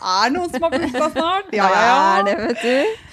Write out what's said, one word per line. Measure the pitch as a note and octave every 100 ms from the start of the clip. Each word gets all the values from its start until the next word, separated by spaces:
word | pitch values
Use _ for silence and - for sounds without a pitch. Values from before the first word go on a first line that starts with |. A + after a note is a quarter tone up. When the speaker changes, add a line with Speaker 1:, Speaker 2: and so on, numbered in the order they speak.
Speaker 1:
er | G3 F#3 A3+
noen | D#4+ F4
som | B3+
har | E4
bursdag | C4 D#4+ B3 D4+
snart. | - D#4+ F#4+ G4
Speaker 2:
<laughs> |
Speaker 1:
Ja, | G#3+ F#3+
ja, | F#3 A3+
ja. | B3+ G3 G3
Speaker 2:
Det | G3+
er | F#3
det, | A3
vet | A3
du. | A3+ B3+ F4+ A4 -